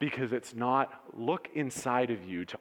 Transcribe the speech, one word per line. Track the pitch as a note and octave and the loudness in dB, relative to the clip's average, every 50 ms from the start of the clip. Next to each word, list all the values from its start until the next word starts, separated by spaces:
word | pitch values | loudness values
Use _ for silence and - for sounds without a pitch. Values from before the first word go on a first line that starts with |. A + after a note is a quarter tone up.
because | D3 D3+ - B2+ C3 A2+ | -2 -2 0 0 0 0
it's | A#2+ A#2+ - - - | 0 -2 -2 -4 -4
not, | A#2 A#2+ B2+ C3 C3+ C3+ - - - - - | 0 2 4 4 4 4 2 -4 -14 -16 -14
"Look | - - A#2 C3 E3+ - - - - | -8 -2 0 0 0 0 -2 -4 -2
inside | D3+ D3 C3 - - - B2+ B2 B2+ B2+ A#2 | -2 -2 -2 -2 -2 0 2 4 4 4 4
of | A#2+ G2+ F2+ | 2 -2 -2
you | F#2 F#2 F2 F2+ | -4 -4 -4 -4
to | - - - | -4 -8 -2